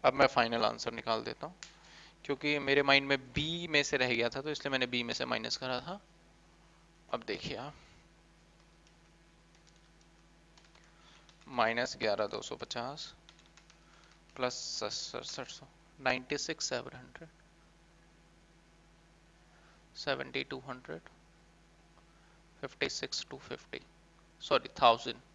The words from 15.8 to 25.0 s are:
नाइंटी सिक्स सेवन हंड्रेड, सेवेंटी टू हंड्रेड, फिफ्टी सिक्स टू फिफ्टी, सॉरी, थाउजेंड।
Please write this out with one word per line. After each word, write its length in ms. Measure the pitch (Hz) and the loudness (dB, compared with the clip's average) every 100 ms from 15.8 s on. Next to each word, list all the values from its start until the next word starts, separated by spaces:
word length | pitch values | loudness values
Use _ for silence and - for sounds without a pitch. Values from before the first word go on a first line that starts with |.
| - - | -20 -4
नाइंटी 400 | 131 127 127 147 | 0 0 -2 -4
सिक्स 300 | - 156 - | -4 -4 -4
सेवन 280 | 123 131 127 | -4 -6 -14
हंड्रेड, 320 | 123 - 160 - - - - - - - - - - - - - - - - - - - - - - - - - - - | -18 -18 -20 -20 -20 -20 -20 -20 -20 -20 -20 -20 -20 -20 -20 -20 -20 -20 -20 -20 -20 -20 -20 -20 -20 -20 -20 -20 -20 -6
सेवेंटी 480 | - 135 131 127 | -2 -2 -2 -4
टू 140 | - 135 131 | -4 -8 -8
हंड्रेड, 400 | 127 131 165 - - - - - - - - - - - - - - - - | -12 -10 -12 -12 -20 -20 -20 -20 -20 -20 -20 -20 -20 -20 -20 -20 -20 -20 -12
फिफ्टी 280 | 135 - 139 | -12 -4 -4
सिक्स 380 | - 135 - - | -2 -6 -6 -8
टू 80 | 135 | -14
फिफ्टी, 420 | - 131 - - - - - - - - | -10 -12 -10 -14 -14 -20 -20 -20 -20 -18
सॉरी, 260 | - 143 - - | 2 2 2 8
थाउजेंड। 380 | 123 117 | 8 8